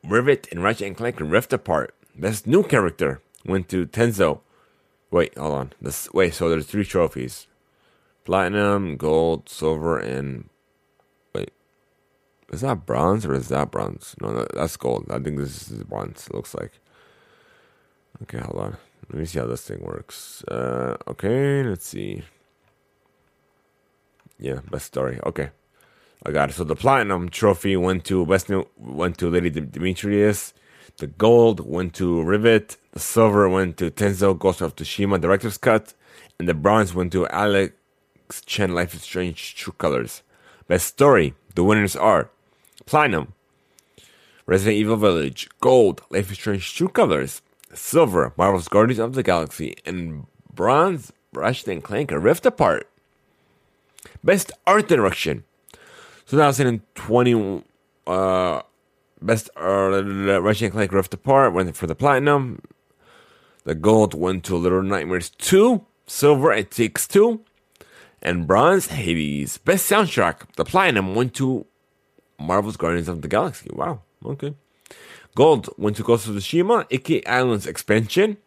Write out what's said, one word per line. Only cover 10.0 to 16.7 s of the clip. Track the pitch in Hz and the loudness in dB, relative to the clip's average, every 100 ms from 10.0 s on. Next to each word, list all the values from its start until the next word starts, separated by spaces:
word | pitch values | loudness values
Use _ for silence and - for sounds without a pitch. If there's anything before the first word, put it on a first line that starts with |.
| 50 65 69 64 - _ _ _ _ _ _ _ _ | -4 -8 -8 -10 -16 _ _ _ _ _ _ _ _
wait. | - 50 _ _ _ _ _ _ _ _ _ _ | -12 -12 _ _ _ _ _ _ _ _ _ _
Is | 78 | -8
that | 135 101 - | -4 -6 -4
bronze | 60 82 107 90 | 0 2 0 -2
or | |
is | 67 62 | -4 -2
that | 67 71 | -4 -4
bronze? | 50 50 50 - - | -6 -8 -10 -18 -12
No, | 50 | -8
that, | 57 - | -6 -6
that's | - 80 - | -6 -6 -4
gold. | 62 55 - | -4 -4 -6
I | 62 | -8
think | 69 73 | -6 -6
this | 69 - - | -8 -10 -16
is | 55 | -16
bronze, | - 50 50 - - | -12 -10 -12 -14 -12
it | |
looks | 52 - | -12 -12
like. | - - | -14 -14